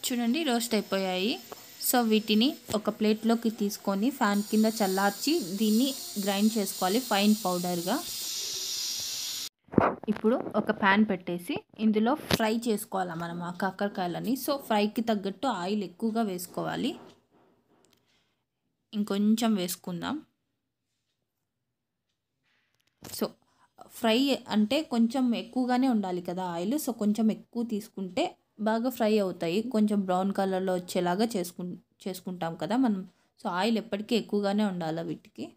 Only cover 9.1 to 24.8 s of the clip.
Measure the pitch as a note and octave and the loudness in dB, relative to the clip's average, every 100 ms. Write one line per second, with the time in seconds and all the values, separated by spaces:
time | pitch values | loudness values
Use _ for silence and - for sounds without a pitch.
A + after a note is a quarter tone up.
9.1 | - - - - _ _ - - - - | -6 -6 -8 -10 _ _ 2 2 -2 -4
10.1 | G#3 A3 C4+ - A3 G#3 G#3 G3 G3+ G#3+ | 0 2 0 -2 -4 -2 0 4 4 4
11.1 | F#3 - F3 F3 D4+ - - A3 G#3+ A3 | 0 -4 -6 -4 -8 -8 -2 2 2 2
12.1 | D4+ - - A3 A#3 A#3+ G#3 - F#3+ F3+ | 0 0 0 2 0 -2 -2 -4 -6 -4
13.1 | E3 E3+ E3+ F3 F3 G3 F#3 G3+ G#3 F3+ | -6 -8 -6 -8 -4 -4 -2 -4 -2 -4
14.1 | D#3+ F3 C4 - C#4 - G#3 G#3 G#3+ A3+ | -2 -2 -2 -2 -4 2 2 2 0 0
15.1 | G#3+ G3 G3 C4+ G3+ F3+ G#3+ F3+ - A3+ | 0 -2 -4 -2 -2 -2 -2 -4 -4 -2
16.1 | G#3+ G#3+ F3+ - - E3 D#3+ A#3+ - - | 0 -2 -4 -6 -6 -4 -2 -2 -4 -14
17.1 | - _ _ _ _ _ _ _ _ _ | -20 _ _ _ _ _ _ _ _ _
18.1 | _ _ _ _ _ _ _ _ G#3+ G#3 | _ _ _ _ _ _ _ _ -4 -2
19.1 | G3+ G#3 A3 A#3 G#3 F3+ - - F3 E3+ | 2 4 4 4 2 0 -4 -8 -6 -4
20.1 | D4 - _ _ _ _ _ _ _ _ | -6 -10 _ _ _ _ _ _ _ _
21.1 | _ _ _ _ _ _ _ _ _ _ | _ _ _ _ _ _ _ _ _ _
22.1 | _ _ _ _ _ _ _ _ _ - | _ _ _ _ _ _ _ _ _ -14
23.1 | - A3 - _ _ _ _ - - A#3 | -6 -6 -8 _ _ _ _ -20 -4 2
24.1 | A3+ C#4 B3+ - G#3 G#3+ C#4+ | 2 2 0 0 0 2 0